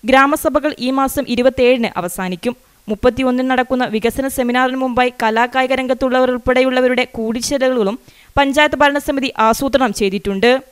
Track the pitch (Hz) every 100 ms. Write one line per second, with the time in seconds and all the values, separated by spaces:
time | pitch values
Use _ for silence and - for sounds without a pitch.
0 | 214 262 277 294 320 277 294 - 247 269
1 | 269 294 269 240 247 254 247 254 226 -
2 | 175 - 185 180 240 240 _ _ - 208
3 | 254 240 262 247 254 254 254 254 247 214
4 | 226 - 269 269 247 254 254 262 262 240
5 | 247 247 220 220 247 262 262 262 262 247
6 | 262 254 254 247 240 254 262 254 254 247
7 | 254 - 220 240 233 285 262 262 202 220
8 | - _ _ - 277 277 302 277 285 285
9 | 285 277 254 - 220 226 277 247 240 202
10 | 202 196 202 196 233 254 -